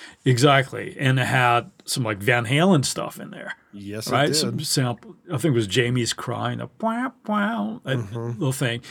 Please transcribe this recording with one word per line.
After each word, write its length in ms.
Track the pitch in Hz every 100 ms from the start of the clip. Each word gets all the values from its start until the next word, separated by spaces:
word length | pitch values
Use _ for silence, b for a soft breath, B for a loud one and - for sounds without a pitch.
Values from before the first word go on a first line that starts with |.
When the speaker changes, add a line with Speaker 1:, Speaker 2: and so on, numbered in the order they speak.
| B B 135
Speaker 1:
Exactly. 720 | 120 143 139 131 113 104 -
And 200 | 131 131
it 60 | 117
had 460 | 131 123 120 - - -
some, 180 | -
like, 140 | 113 101
Van 280 | 101 123 110
Halen 380 | 139 185 160 -
stuff 340 | - - -
in 120 | -
there. 240 | - - - _
Speaker 2:
Yes, 340 | 101 98 104 110
it 40 |
Speaker 1:
Right? 160 | 123 151
Speaker 2:
did. 80 | 151
Speaker 1:
Some 240 | 120 120
sample, 560 | 151 - 123 117 - - -
I 60 | 147
think 160 | 160
it 20 | 117
was 120 | 104
Jamie's 460 | 101 120 127 127
Crying, 480 | - - 110 113 120
a 60 | 123
pow, 440 | - 220 226 254 - -
pow, 560 | 208 202 226 208 220
that 140 | - 131
Speaker 2:
Mm-hmm. 340 | 101 120 117
Speaker 1:
little 200 | 113 139
thing. 300 | 135 131 120 B